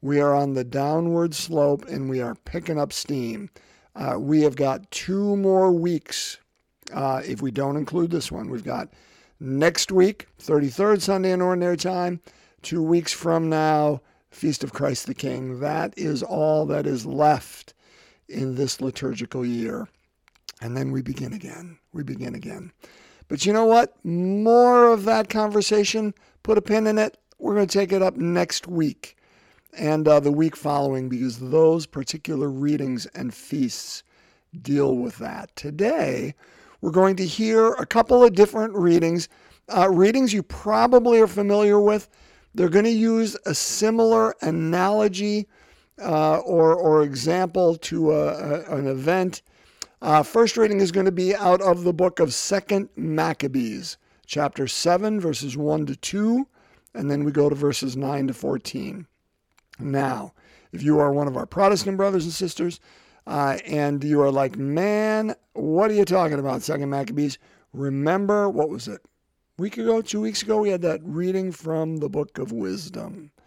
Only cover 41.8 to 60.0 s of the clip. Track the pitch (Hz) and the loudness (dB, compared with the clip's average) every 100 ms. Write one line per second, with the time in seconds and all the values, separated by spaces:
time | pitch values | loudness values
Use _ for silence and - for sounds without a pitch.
41.8 | 208 214 - _ _ _ _ - 180 175 | 4 2 -4 _ _ _ _ -2 2 4
42.8 | 220 233 226 226 220 - - 156 - - | 2 2 2 2 0 -4 -6 -4 -4 -2
43.8 | 214 226 226 226 220 - 160 165 160 170 | 0 2 4 4 2 0 -4 -2 0 0
44.8 | 185 214 214 185 208 208 208 _ _ _ | 0 2 0 0 -2 -2 -4 _ _ _
45.8 | _ - 202 156 151 156 165 170 160 170 | _ -12 -4 0 2 0 0 4 4 4
46.8 | 170 156 147 135 131 175 185 185 175 165 | 4 4 2 -2 -2 0 0 2 2 0
47.8 | - 165 156 151 147 147 151 143 - 147 | -4 -2 0 2 0 -4 -4 -6 -4 -6
48.8 | 135 135 139 185 185 - _ _ _ _ | -4 -4 0 0 0 -6 _ _ _ _
49.8 | - _ - 151 147 226 233 - 220 202 | -20 _ 2 2 2 2 2 4 2 2
50.8 | 196 180 190 175 185 196 202 180 196 175 | 0 2 0 0 0 0 4 4 4 2
51.8 | 175 160 180 175 160 120 - 196 - 196 | 0 0 0 2 0 0 -2 -4 0 -2
52.8 | 202 - 160 156 160 160 139 131 117 104 | -2 -6 -4 -2 -2 -2 -4 -2 -4 -6
53.8 | 90 - _ _ _ - 143 - 131 - | -12 -16 _ _ _ -4 -4 -2 -6 -2
54.8 | 165 175 214 214 175 139 135 131 151 156 | 0 2 0 -2 -2 -4 -6 -6 -2 -2
55.8 | 147 - - 196 214 233 277 _ _ _ | -2 -6 -6 -2 0 0 -2 _ _ _
56.8 | _ - 143 143 147 147 147 143 143 139 | _ -8 -4 -2 -2 2 2 2 0 0
57.8 | 131 127 135 143 - 247 - 254 - 262 | -4 -4 -4 -2 -4 -4 -4 -6 -6 -10
58.8 | - 202 170 _ _ _ _ _ _ - | -10 -12 -16 _ _ _ _ _ _ -12
59.8 | 139 139 | -4 -2